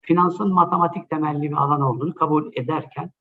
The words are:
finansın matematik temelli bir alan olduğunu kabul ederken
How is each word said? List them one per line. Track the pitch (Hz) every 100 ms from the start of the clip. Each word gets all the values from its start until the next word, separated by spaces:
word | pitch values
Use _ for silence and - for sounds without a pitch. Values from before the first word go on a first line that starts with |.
finansın | - 175 180 180 202
matematik | 180 175 180 170 - -
temelli | 156 156 147 147
bir | 147
alan | 143 147
olduğunu | 139 117 151
kabul | 165 156 151 151
ederken | 135 127 156 127 - 175 _